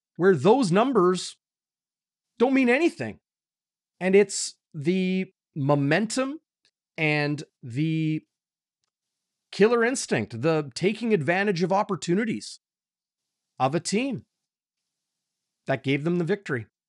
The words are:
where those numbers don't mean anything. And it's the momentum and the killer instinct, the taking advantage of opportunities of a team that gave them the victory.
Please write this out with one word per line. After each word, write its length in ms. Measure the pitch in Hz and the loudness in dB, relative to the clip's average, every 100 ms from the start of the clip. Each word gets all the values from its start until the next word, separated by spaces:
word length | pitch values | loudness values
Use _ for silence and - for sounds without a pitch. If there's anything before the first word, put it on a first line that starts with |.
| _ - | _ 0
where 180 | 185 | 4
those 380 | 165 151 254 208 | 4 4 4 4
numbers 640 | 185 247 233 180 180 - - _ _ _ _ _ _ _ _ _ - | 2 2 4 2 0 -6 -16 _ _ _ _ _ _ _ _ _ -2
don't 160 | 247 | 2
mean 140 | 269 247 | 4 2
anything. 500 | 254 339 - 110 98 _ _ _ _ _ _ _ _ | 2 0 -2 -8 -10 _ _ _ _ _ _ _ _
And 160 | 180 196 | 2 4
it's 380 | 202 - - - _ | 4 0 -8 -12 _
the 580 | 160 139 190 185 185 185 _ _ | -6 -2 0 0 -2 -4 _ _
momentum 880 | - 139 143 139 165 220 - 269 311 - _ _ _ _ - | -4 0 2 2 0 0 -2 -4 -6 -16 _ _ _ _ -4
and 480 | 156 151 147 147 - _ | -2 0 -2 -4 -8 _
the 600 | 131 120 160 160 156 156 - _ _ _ _ _ _ _ _ _ _ _ _ | -10 -4 -2 -2 -2 -4 -8 _ _ _ _ _ _ _ _ _ _ _ _
killer 320 | - 214 240 | 2 2 4
instinct, 580 | 226 269 - 160 101 113 | 0 -2 -4 -4 -4 -4
the 280 | 147 156 143 | -2 -2 -4
taking 380 | - 180 220 226 | -4 -4 -2 0
advantage 480 | 208 143 175 208 170 | 0 0 0 0 -2
of 100 | 175 | 0
opportunities 880 | 190 - 190 - 185 226 110 - - _ _ _ _ _ _ _ _ _ - | 0 -2 -4 -2 -2 -2 -6 -10 -18 _ _ _ _ _ _ _ _ _ -4
of 140 | 131 | -2
a 60 | 160 | -2
team 440 | - 196 269 190 - _ _ _ _ _ _ _ _ _ _ _ _ _ - | -2 -2 -2 -6 -12 _ _ _ _ _ _ _ _ _ _ _ _ _ -6
that 180 | 131 | -4
gave 180 | 131 139 | -2 -2
them 160 | 156 175 | 0 -2
the 60 | |
victory. 420 | 165 202 - 127 107 _ | 0 -4 -4 -8 -8 _